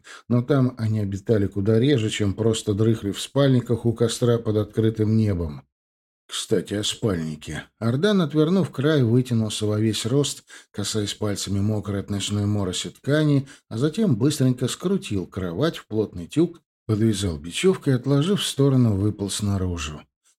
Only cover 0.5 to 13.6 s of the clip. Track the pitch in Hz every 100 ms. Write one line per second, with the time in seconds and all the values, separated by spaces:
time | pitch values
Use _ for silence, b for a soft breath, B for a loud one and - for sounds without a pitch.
0.5 | 139 127 - 110 107 98 98 - 107 98
1.5 | 101 101 110 139 135 107 - 101 95 110
2.5 | 110 - 101 110 110 101 95 - 135 139
3.5 | 127 - 117 117 110 117 - 120 117 110
4.5 | 107 101 - 110 110 107 110 107 87 80
5.5 | 71 - _ _ _ _ _ _ - -
6.5 | 98 - 101 104 - 113 87 80 76 -
7.5 | 73 - _ 113 135 202 196 151 151 156
8.5 | 190 139 - 143 151 117 123 123 113 110
9.5 | - 104 107 110 104 113 139 139 - B
10.5 | B B - 98 110 104 - 107 98 -
11.5 | 98 104 107 95 98 92 101 101 104 104
12.5 | 104 95 87 90 - 131 151 151 139 139
13.5 | B